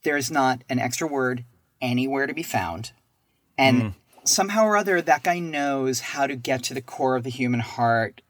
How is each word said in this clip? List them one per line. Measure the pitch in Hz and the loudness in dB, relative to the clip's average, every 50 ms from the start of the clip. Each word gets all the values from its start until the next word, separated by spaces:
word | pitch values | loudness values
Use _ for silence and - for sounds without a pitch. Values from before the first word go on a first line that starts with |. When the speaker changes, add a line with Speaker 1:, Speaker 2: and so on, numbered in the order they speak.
| _ | _
Speaker 1:
There | 151 147 | 0 0
is | 143 131 - | 0 -2 0
not | 160 147 135 131 127 120 - _ | 0 2 2 2 2 0 -4 _
an | 131 127 | -2 -2
extra | 113 120 120 - 170 | -2 -2 -4 -4 -4
word | 156 143 139 131 127 123 123 123 - _ _ _ _ _ _ | -2 -2 0 0 0 -2 -4 -8 -14 _ _ _ _ _ _
anywhere | - 123 123 123 131 135 135 135 139 | -6 -2 0 0 0 0 0 0 -2
to | 139 - | -2 -2
be | 160 165 | -6 -8
found. | - - 113 92 85 85 85 110 - - _ _ _ _ _ _ _ _ _ _ _ _ | -4 -2 -2 -2 -2 -6 -8 -10 -12 -16 _ _ _ _ _ _ _ _ _ _ _ _
And | - 135 135 127 123 117 | 2 4 4 4 4 2
Speaker 2:
Mm. | 107 98 _ _ _ _ - _ | 0 -6 _ _ _ _ -6 _
Speaker 1:
Somehow | - - - 190 196 208 220 220 | 0 2 2 0 0 2 2 4
or | 214 214 | 4 4
other, | 208 208 196 190 175 | 2 2 2 2 2
that | 165 165 151 147 - | 4 4 2 2 4
guy | 180 175 175 | 0 -2 -2
knows | 175 165 156 143 143 143 139 135 131 131 131 120 | -2 -4 -4 -2 -2 0 0 0 0 -2 -2 -2
how | - - - 143 139 | -4 -8 -2 -2 -2
to | 139 143 | -2 -2
get | 127 120 147 131 131 127 | -4 -2 -2 -2 -2 -2
to | - 131 | -6 -6
the | 131 127 | -6 -10
core | - - - 143 131 131 | -10 -6 -2 0 2 2
of | 127 120 | 0 -2
the | 131 | -4
human | 120 127 127 123 123 120 | -4 -2 0 0 0 0
heart | 113 - - - 120 117 117 117 113 104 - - _ | -2 -4 -2 0 2 4 4 4 2 -2 -4 -12 _